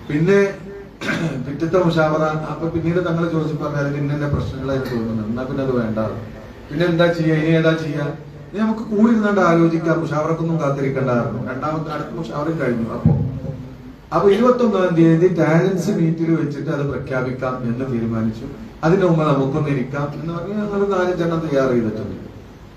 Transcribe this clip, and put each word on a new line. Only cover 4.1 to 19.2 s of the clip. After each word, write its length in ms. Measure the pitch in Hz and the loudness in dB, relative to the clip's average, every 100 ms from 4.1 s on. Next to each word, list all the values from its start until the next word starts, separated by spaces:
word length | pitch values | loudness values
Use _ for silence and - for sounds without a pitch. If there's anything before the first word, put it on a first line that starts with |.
ഇന്ന 160 | 147 143 | -2 -2
പ്രശ്നങ്ങളായി 500 | - - 131 135 135 | -2 -4 -6 -4 -2
തോന്നുന്നു, 440 | 123 117 113 110 | -2 -4 -2 -4
എന്നാ 200 | 107 120 | -4 -4
പിന്നെ 220 | 131 139 | -4 -4
അത് 120 | 135 123 | -2 -2
വേണ്ട." 220 | 110 107 107 104 - - - - - | -2 -2 -4 -6 -12 -14 -16 -18 -8
പിന്നെ 160 | 156 175 | -2 0
എന്താ 260 | 165 170 | 2 2
ചെയ്യാ, 240 | 165 156 156 | 2 2 2
ഇനി 100 | 160 | 4
ഏതാ 260 | 165 160 | 4 4
ചെയ്യാ? 580 | 160 147 147 143 - - - - | 2 -2 -4 -4 -8 -14 -18 -8
ഇനി 80 | 185 | -2
നമുക്ക് 200 | 220 214 | 0 -2
കൂടി 300 | - 208 226 | -2 4 6
ഇരുന്നാണ്ട് 300 | 220 208 196 | 6 4 4
ആലോചിക്കാം, 600 | 170 170 165 165 165 156 | 4 6 4 4 2 0
മുഷാവറക്കൊന്നും 600 | 143 147 156 160 165 160 | 0 0 0 0 0 0
കാത്തിരിക്കണ്ടായിരുന്നു. 920 | 143 139 131 131 123 120 107 - - | 0 0 0 0 0 0 0 -4 -6
രണ്ടാമത്തെ, 380 | 131 151 156 156 | -4 -4 -4 -4
അടുത്ത 180 | 151 - | -6 -6
മുഷാവറയും 480 | 170 160 147 151 160 | -8 -8 -4 -4 -2
കഴിഞ്ഞു. 300 | 131 113 113 | -2 -2 -4
അപ്പോ, 400 | - - - - - - - - - - - - | 0 2 2 0 -6 -8 -10 -14 -16 -18 -18 -2
അപ്പൊ 160 | 160 202 | 2 4
ഇരുപത്തൊന്നാം 640 | 208 247 240 226 190 180 | 6 6 4 2 2 2
തീയതി 400 | 165 165 165 185 | 6 6 6 4
ടാലൻസ് 560 | 165 156 165 190 185 196 | 4 4 4 4 2 0
മീറ്റിൽ 400 | 175 165 160 165 | 2 2 2 2
വെച്ചിട്ട് 400 | 160 143 139 156 | 2 0 -4 -4
അത് 160 | 143 139 | -2 -2
പ്രഖ്യാപിക്കാം 760 | 127 - 131 127 123 131 127 | -4 -4 -4 -4 -4 -4 -4
എന്ന് 300 | 117 120 135 | -4 -4 -4
തീരുമാനിച്ചു. 540 | 117 113 113 110 - - - - - | -2 -2 -2 -2 -4 -10 -12 -14 -2
അതിനു 220 | 160 190 180 | 2 4 4
മുമ്പ് 180 | 156 | 4